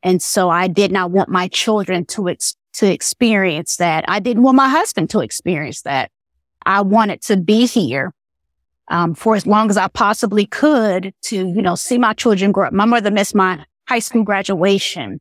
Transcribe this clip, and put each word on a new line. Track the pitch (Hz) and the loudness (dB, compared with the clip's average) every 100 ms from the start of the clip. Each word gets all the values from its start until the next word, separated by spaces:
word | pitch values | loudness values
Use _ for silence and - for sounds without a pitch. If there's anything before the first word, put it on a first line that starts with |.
And | 185 180 | 0 0
so | - - 180 | 0 0 2
I | 170 185 | 2 0
did | 170 202 | 0 0
not | 190 180 | 0 0
want | 185 - | 0 0
my | 185 185 | -2 -2
children | - - 214 190 185 170 | -4 -2 -2 0 -4 -6
to | - 185 | -6 -4
ex-, | 170 - - _ | -4 -6 -8 _
to | - 208 | -2 0
experience | 185 - - 240 214 190 151 - - | 0 -4 0 0 2 0 -2 -6 -2
that. | 175 160 - | -2 -2 -2
I | 196 | -4
didn't | 202 226 | -2 2
want | 254 262 | 4 6
my | 269 | 4
husband | 294 440 - 160 | 2 -2 -4 -2
to | 220 | -2
experience | 117 - - 170 147 - | -4 -6 -4 -4 -4 -10
that. | - 135 - _ _ _ _ _ - | -4 -4 -4 _ _ _ _ _ -2
I | 196 | 0
wanted | 196 208 220 180 | 2 2 2 -2
to | - 202 | -2 -2
be | 170 214 240 | 2 2 4
here, | - 156 135 135 - _ _ _ _ _ _ _ | 2 0 -2 -6 -8 _ _ _ _ _ _ _
um, | 170 170 165 | -2 -2 -2
for | 220 220 | 0 0
as | - | 2
long | 208 220 | 2 2
as | 196 | 0
I | 185 | -2
possibly | - 202 220 220 208 202 | 0 0 0 -2 0 -2
could | - 302 294 220 185 190 - | 0 2 4 2 -2 -4 -12
to, | - 208 | -8 -4
you | 185 175 | -2 -2
know, | 190 175 | -2 -2
see | - 240 | -2 0
my | 233 | 0
children | 214 247 202 196 | 2 2 2 2
grow | 196 170 | 2 0
up. | |
My | 190 214 | 2 2
mother | 240 208 | 2 2
missed | 208 233 208 | 0 0 2
my | 185 175 - _ - | 0 -2 -12 _ -4
high | 247 | -4
school | - 233 | 0 -2
graduation. | 208 202 196 190 185 196 - - 113 95 | 0 -2 -2 0 2 2 -2 -8 -10 -12